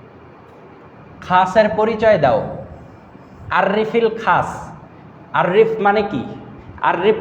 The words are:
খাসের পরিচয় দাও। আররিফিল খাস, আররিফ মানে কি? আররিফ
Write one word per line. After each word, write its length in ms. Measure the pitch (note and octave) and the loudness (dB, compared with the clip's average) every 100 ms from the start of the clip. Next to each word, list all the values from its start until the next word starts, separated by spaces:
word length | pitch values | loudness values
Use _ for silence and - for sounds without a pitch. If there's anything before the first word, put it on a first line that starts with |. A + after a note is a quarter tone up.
| - - - - - - - - - - - - - | -20 -20 -20 -20 -20 -20 -20 -20 -20 -20 -20 -16 0
খাসের 400 | F3+ F#3 A3+ G#3 G#3+ | 2 2 4 2 2
পরিচয় 400 | G#3+ A3 A3 G3 | -2 0 2 4
দাও। 160 | C#3+ A2 - - - - - - - - - - - E3 | 2 0 -2 -10 -14 -18 -20 -20 -20 -20 -20 -20 -4 0
আররিফিল 500 | F#3+ G#3 A3 A#3 A3+ A3 | 0 0 -2 0 0 0
খাস, 260 | - E3 - - - - - - - - - D3 | 0 0 0 -8 -14 -18 -20 -20 -20 -20 -6 -2
আররিফ 300 | F3 F#3+ A3 - G3+ | 2 4 4 2 2
মানে 160 | G#3 G#3 | 2 0
কি? 120 | C#3+ G#2+ - - - - - D#3 | -4 -10 -12 -18 -20 -20 -4 -2
আররিফ 300 | F3 F#3+ A3 | 0 0 0